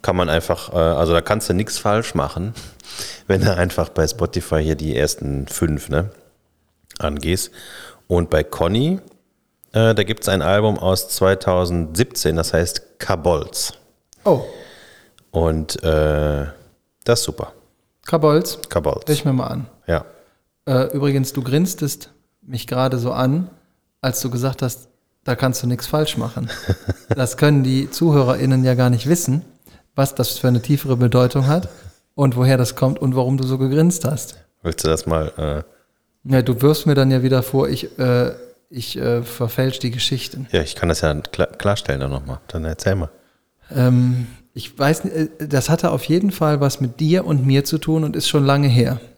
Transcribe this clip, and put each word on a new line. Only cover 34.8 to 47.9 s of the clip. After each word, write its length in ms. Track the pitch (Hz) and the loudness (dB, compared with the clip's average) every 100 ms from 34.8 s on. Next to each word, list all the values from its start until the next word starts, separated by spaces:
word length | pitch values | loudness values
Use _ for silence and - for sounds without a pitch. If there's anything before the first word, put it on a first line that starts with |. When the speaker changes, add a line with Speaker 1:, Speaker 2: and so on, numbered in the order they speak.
Speaker 1:
du 40 | 80 | 0
das 160 | 80 - | 0 0
mal, 260 | 80 76 - | -2 -2 -4
äh 960 | 78 73 - _ _ _ _ _ 135 | -4 -4 -8 _ _ _ _ _ 0
Speaker 2:
Ja, 80 | 131 | 0
du 180 | 120 117 | 2 2
wirfst 240 | 139 151 - | 4 4 2
mir 80 | |
dann 160 | 139 135 | 4 4
ja 120 | 131 | 4
wieder 200 | 127 127 | 2 2
vor, 240 | 123 135 139 | 2 0 0
ich, 280 | - - - | -2 -6 -4
äh, 340 | 127 123 123 - - _ _ | 0 2 0 -4 -16 _ _
ich, 280 | 131 117 127 | -12 -10 -6
äh, 240 | 127 117 | -2 -2
verfälsch 560 | 120 - 120 - 131 127 | -2 -6 -4 0 -2 -2
die 140 | 127 | -6
Geschichten. 560 | 120 - 135 - - 131 | -4 -2 -4 -6 -10 -4
Speaker 1:
Ja, 100 | 98 | -2
ich 120 | 76 | -2
kann 140 | - 87 | -2 -2
das 120 | 80 | 0
ja 120 | - | 0
kla-, 320 | 76 - - 87 | -2 -6 -4 -4
klarstellen 540 | - 104 101 - 67 | -2 -2 -2 -2 -4
dann 100 | 69 | -2
nochmal. 300 | 69 67 64 _ | -6 -8 -12 _
Dann 160 | 85 | -8
erzähl 320 | 80 78 - 95 | -6 -4 -2 -2
mal. 140 | 80 - _ _ _ _ _ | -4 -8 _ _ _ _ _
Speaker 2:
Ähm, 540 | 131 127 123 123 123 117 - _ | 0 4 4 4 0 -4 -12 _
ich 240 | - - - | -16 -16 -2
weiß 280 | 143 160 | 0 0
n-, 260 | 190 160 156 - | -2 -2 -4 -4
äh, 80 | 151 | -2
das 240 | 143 - | -2 2
hatte 220 | 165 170 | 0 2
auf 120 | 151 - | -2 0
jeden 260 | 165 202 | 2 2
Fall 280 | 185 156 147 | 0 0 2
was 200 | 139 - | 0 0
mit 180 | 131 117 | -4 0
dir 260 | 156 180 | 2 2
und 220 | 175 147 131 | 2 2 4
mir 180 | 135 | 4
zu 140 | 139 160 | 2 -2
tun 240 | 156 | 0